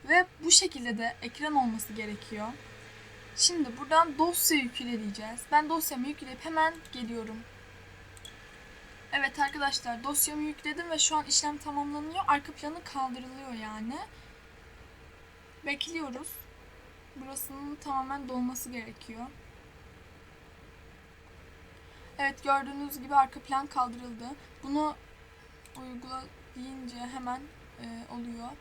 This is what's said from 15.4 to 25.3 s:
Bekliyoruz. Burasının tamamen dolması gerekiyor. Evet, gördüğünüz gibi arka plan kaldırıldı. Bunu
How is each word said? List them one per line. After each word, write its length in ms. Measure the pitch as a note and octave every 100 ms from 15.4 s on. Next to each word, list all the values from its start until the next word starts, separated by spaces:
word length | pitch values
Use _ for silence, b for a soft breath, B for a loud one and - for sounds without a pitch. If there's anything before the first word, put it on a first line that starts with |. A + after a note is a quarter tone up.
| - - -
Bekliyoruz. 640 | C#4+ D#4+ E4 C#4+ B3 D#4+ - - - - - - - - C4+
Burasının 600 | C4 C4+ - C#4 C#4+ D4
tamamen 520 | D4 C4+ C4 C#4 B3+
dolması 420 | B3+ B3 B3+ B3
gerekiyor. 560 | A#3+ A3 G#3+ - A3+ B3+ D4+ - - - - - - - - - - - - - - - - - - - - - - - - B B B -
Evet, 260 | C#4 C#4
gördüğünüz 580 | C#4 C#4 C4+ C#4+ C#4+ C#4+
gibi 120 | C4+
arka 260 | C#4 C4 C#4+
plan 260 | - C4+ C#4+
kaldırıldı. 600 | C4+ B3 A#3+ B3 A3+ A#3+ D4 B -
Bunu 340 | C#4 C#4+ D4+ - - - -